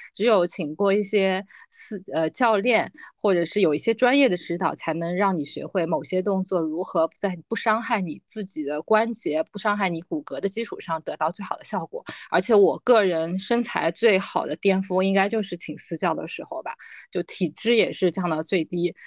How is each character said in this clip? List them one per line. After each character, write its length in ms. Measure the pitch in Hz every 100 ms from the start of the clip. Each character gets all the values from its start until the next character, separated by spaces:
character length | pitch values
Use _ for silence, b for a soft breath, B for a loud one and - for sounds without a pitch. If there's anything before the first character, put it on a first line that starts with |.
| B
只 120 | - 233
有 220 | 202 175
请 280 | - 151 156
过 160 | 196
一 120 | 202
些 420 | 202 208 190 185 196 B B
私， 300 | - - 196 -
呃， 160 | - 320
教 260 | - 233 208
练， 340 | 233 214 - - B B
或 120 | 208
者 120 | 180 165
是 160 | 208
有 120 | 170
一 40 | 151
些 160 | 226
专 240 | 226 247 285
业 100 | 262
的 80 | 180
指 220 | - 175
导， 180 | 170 -
才 180 | -
能 220 | 160 170 180
让 200 | 196 175
你 100 | 143
学 200 | 147 147
会 200 | 190 160
某 180 | 156
些 180 | - 185
动 220 | 190 190
作 160 | 185 180
如 240 | 160 160
何 260 | 185 180 160 _
在 180 | 196 175 -
不 80 | 226
伤 260 | 226 220
害 200 | 214 214
你 200 | 175 - _
自 160 | 220
己 200 | 196 156 143
的 160 | 151
关 300 | - 214 226
节、 280 | 220 160 151 -
不 60 | 202
伤 200 | 214 202
害 100 | 185
你 140 | 165
骨 200 | - 151
骼 180 | - 139
的 80 | 196
基 140 | 220
础 140 | 226 -
上 220 | - 160
得 120 | 160 151
到 160 | 156
最 120 | 190
好 120 | 185 -
的 80 |
效 220 | - 196 165
果。 180 | - - B B
而 100 | 170
且 120 | 196
我 240 | 208 185 -
个 240 | - 233
人 340 | 190 165 165 185
身 240 | - 240
材 260 | 240 - 160
最 280 | - 226 190
好 260 | 190 175 -
的 100 | 156
巅 240 | 196 190
峰 220 | 190 185 190
应 80 |
该 140 | 190 202
就 140 | 220
是 160 | 208 175
请 200 | - 147
私 200 | - 160
教 160 | 175 156
的 100 | 160
时 160 | - -
候 160 | -
吧， 80 | - - B B B
就 100 | 185
体 260 | - - 175
脂 260 | - 226 233
也 160 | 170
是 180 | 170 185
降 200 | 190 175
到 120 | 156
最 220 | 160 185
低， 320 | 156 175 170 -